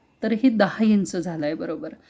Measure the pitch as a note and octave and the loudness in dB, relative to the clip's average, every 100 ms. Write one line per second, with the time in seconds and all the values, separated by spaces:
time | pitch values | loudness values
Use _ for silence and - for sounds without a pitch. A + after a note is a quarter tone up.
0 | _ _ A3 A3 C4 A3 F#3+ - A3 G#3 | _ _ -4 2 2 4 2 2 4 4
1 | F3 F3+ F3 D#3+ D3 D#3+ E3+ D#3 D#3+ - | 2 -4 -6 -4 -4 -4 -6 -8 -10 -14